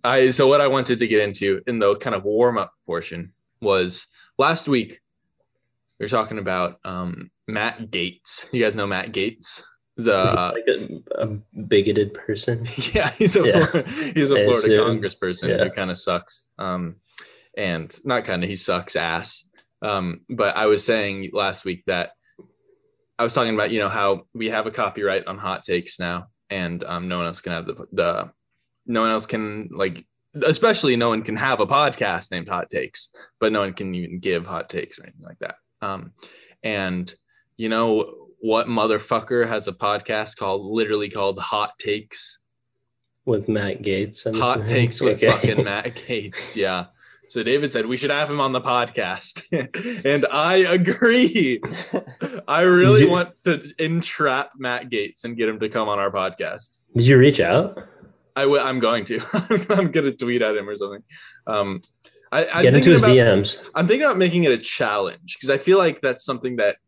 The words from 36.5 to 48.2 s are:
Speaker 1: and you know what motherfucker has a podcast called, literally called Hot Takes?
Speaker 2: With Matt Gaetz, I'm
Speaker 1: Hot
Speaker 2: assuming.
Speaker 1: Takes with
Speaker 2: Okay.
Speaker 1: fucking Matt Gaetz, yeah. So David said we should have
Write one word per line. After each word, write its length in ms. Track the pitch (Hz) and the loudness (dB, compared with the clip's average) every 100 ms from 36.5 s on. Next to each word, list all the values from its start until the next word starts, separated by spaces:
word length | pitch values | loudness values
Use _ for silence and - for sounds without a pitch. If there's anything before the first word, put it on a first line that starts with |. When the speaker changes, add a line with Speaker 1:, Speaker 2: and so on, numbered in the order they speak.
| _ | _
Speaker 1:
and 500 | - 104 95 90 90 - _ _ _ - | -6 -4 -4 -4 -8 -14 _ _ _ -8
you 120 | 113 | -4
know 580 | 113 117 110 - - - _ | 0 2 0 -2 -10 -20 _
what 280 | 110 110 123 | 0 0 0
motherfucker 800 | 113 110 107 - 117 110 123 117 | 0 0 0 0 -4 0 0 0
has 200 | 110 98 | -2 -6
a 60 | |
podcast 640 | 90 101 104 - 107 107 - | -4 -4 -4 -4 -6 -6 -8
called, 260 | 98 98 98 | -4 -4 -4
literally 440 | 110 107 107 104 | -2 0 -2 -2
called 300 | 107 98 95 | -2 -2 -2
Hot 380 | - 107 104 - | -4 -4 -4 -6
Takes? 600 | 110 104 110 - - - _ _ _ _ _ _ _ _ - | -6 -6 -6 -14 -14 -16 _ _ _ _ _ _ _ _ -4
Speaker 2:
With 240 | 107 107 | -2 -2
Matt 320 | 107 101 - | -2 -2 -6
Gaetz, 440 | 104 95 101 - 113 | -4 -4 -4 -6 -6
I'm 100 | 110 | -2
Speaker 1:
Hot 220 | 123 123 | 0 -2
Speaker 2:
assuming. 60 | 107 | 0
Speaker 1:
Takes 340 | 123 120 - | 0 0 0
with 160 | 127 101 | 0 2
Speaker 2:
Okay. 60 | 110 | 2
Speaker 1:
fucking 340 | 107 - 104 98 | 4 2 0 -2
Matt 300 | 101 123 120 | -4 -6 -12
Gaetz, 600 | - 117 104 - - 110 | -6 -6 -6 -10 -8 -2
yeah. 300 | 98 92 90 _ - - _ | -2 -2 -6 _ -20 -20 _
So 140 | 120 | -6
David 300 | 113 139 143 | 0 0 0
said 120 | 123 110 | -2 -2
we 120 | 123 | -2
should 120 | 143 | -2
have 180 | 143 | -2